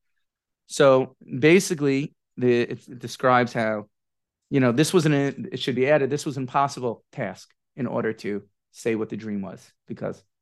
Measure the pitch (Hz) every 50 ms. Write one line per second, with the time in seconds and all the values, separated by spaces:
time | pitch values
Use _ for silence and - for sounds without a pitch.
0 | _ _ _ _ _ _ _ _ _ _ _ _ _ - - - 147 135 131 131
1 | 131 127 - _ - - - 131 120 151 165 202 190 - 185 143 147 143 135 135
2 | 147 - _ _ _ _ - - 120 123 120 120 120 - 123 - _ - 135 123
3 | - 117 - - - 131 127 123 123 117 - 127 113 110 110 104 104 _ _ _
4 | _ _ _ _ _ _ _ _ _ - 139 139 131 123 117 123 160 - - 185
5 | 147 156 147 139 139 139 - - 120 - - 123 - - 127 120 127 139 151 151
6 | 135 127 143 143 - 156 131 139 131 120 - 147 139 135 131 139 123 120 107 -
7 | _ _ - - 123 98 87 - - _ _ _ _ _ - - 127 117 - 120
8 | 113 110 113 - - 101 104 101 - _ _ _ _ _ _ - - 117 113 107
9 | 110 - - 101 107 110 104 101 95 90 - 131 - _ _ _ _ - - -
10 | - 101 - - _ _ _ _